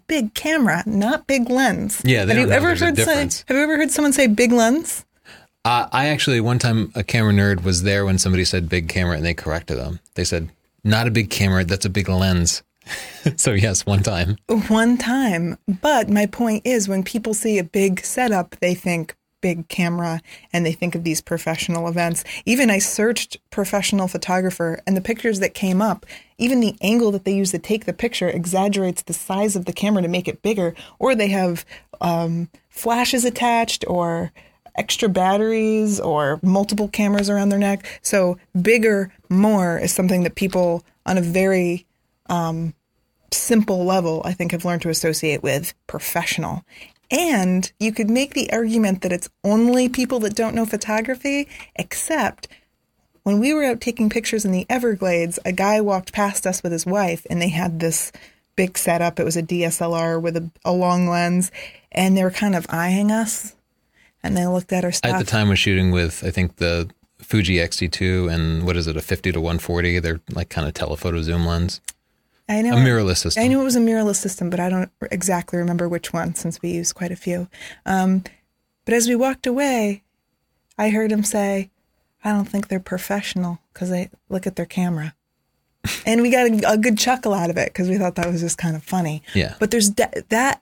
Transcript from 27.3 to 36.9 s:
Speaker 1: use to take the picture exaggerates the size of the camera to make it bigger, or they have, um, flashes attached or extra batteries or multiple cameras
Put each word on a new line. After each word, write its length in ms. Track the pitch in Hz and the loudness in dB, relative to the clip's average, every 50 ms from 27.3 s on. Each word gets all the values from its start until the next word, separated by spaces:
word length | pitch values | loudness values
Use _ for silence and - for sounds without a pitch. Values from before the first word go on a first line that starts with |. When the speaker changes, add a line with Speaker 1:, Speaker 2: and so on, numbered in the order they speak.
| 196 | 0
Speaker 1:
use 160 | 196 196 185 | 0 0 0
to 80 | 190 170 | -2 -4
take 260 | - - 214 226 220 | -2 -2 -2 -2 -2
the 80 | - 175 | -4 -6
picture 360 | - - 240 - - 180 180 | -4 -4 -4 -2 -2 -2 -2
exaggerates 760 | - 156 165 175 180 185 190 208 202 202 190 180 175 - - | -2 -2 -2 -2 0 0 2 2 2 0 0 -2 -2 -4 -6
the 100 | - 170 | -8 -8
size 420 | - - - 190 190 208 214 196 | -8 -6 -4 -2 0 0 0 0
of 120 | 190 175 | -2 -4
the 60 | - 170 | -6 -6
camera 260 | - - 202 214 196 | -2 0 2 2 2
to 80 | 180 170 | 2 0
make 180 | 175 180 180 | 0 -2 -2
it 140 | - 147 - | -4 -6 -4
bigger, 340 | - 202 226 208 175 165 165 - - - - - | -2 -2 0 0 0 -2 -2 -6 -14 -20 -8 -2
or 160 | - 254 262 | 0 2 2
they 140 | 226 208 202 | 2 2 2
have, 380 | 196 196 185 180 170 170 - - - - - _ - - | 2 2 2 0 0 -2 -6 -12 -18 -20 -20 _ -10 -4
um, 480 | - 175 170 165 170 165 165 170 170 - _ - _ _ | -2 0 0 0 0 -2 -2 -4 -4 -6 _ -16 _ _
flashes 560 | - - - 233 233 240 247 240 - 254 233 | -12 -6 -2 0 0 2 0 0 0 0 0
attached 580 | 247 233 - 240 240 233 233 233 226 - - - | 0 0 0 0 2 2 2 0 0 -2 -4 -4
or 460 | - 180 175 170 170 165 165 175 165 - - - _ _ _ - - - | -2 -2 0 0 0 -2 -2 -4 -6 -8 -12 -20 _ _ _ -20 -12 -8
extra 340 | - - - - - 247 208 | -6 -4 -4 -2 0 0 0
batteries 880 | 180 190 185 185 196 202 214 220 226 220 220 220 220 220 214 208 208 - | 2 2 2 2 2 2 2 2 2 2 2 2 2 2 2 0 0 -2
or 400 | - - 156 147 147 139 147 160 - | 0 0 0 2 2 0 0 0 2
multiple 460 | 190 185 196 202 202 214 208 208 | 2 4 4 2 0 0 -2 -2
cameras 400 | 202 | -2